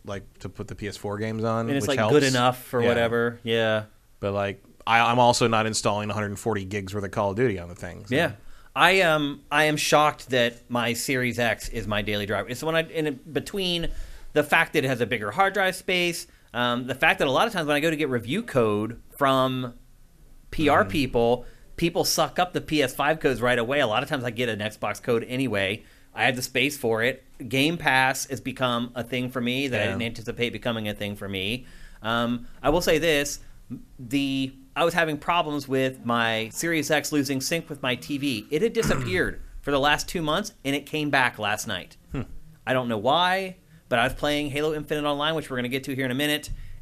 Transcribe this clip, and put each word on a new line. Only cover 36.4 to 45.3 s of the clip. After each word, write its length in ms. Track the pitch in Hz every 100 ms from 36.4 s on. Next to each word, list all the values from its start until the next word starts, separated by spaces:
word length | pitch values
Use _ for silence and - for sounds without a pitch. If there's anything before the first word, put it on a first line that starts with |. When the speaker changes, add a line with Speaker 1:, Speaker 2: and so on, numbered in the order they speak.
| 113
Speaker 2:
Series 420 | - 165 160 143
X 200 | 151 143
losing 300 | 147 135 131
sync 260 | - 165 -
with 120 | 151
my 140 | 127 123
T 220 | - 143
V. 280 | 139 110 -
It 100 | 156
had 120 | 226
disappeared 680 | 226 - 156 127 185 113 - -
Speaker 1:
<clears throat> 100 | -
Speaker 2:
for 100 | -
the 80 | 143
last 280 | 143 151 -
two 140 | 185
months, 320 | 151 165 208 -
and 120 | 135 143
it 100 | -
came 240 | 156 147
back 300 | 135 123 113
last 280 | 104 107 117
night. 300 | 92 - - -
Speaker 1:
Hmm. 100 | 139 - - - - 117
Speaker 2:
I 60 |
don't 140 | 131 120
know 80 | 110
why, 600 | 117 160 180 190 190 180 - - -
but 100 | 117
I 40 | 131
was 80 |
playing 360 | - 147 147 147
Halo 240 | 147 156
Infinite 340 | 151 143 151 147
Online, 260 | 143 151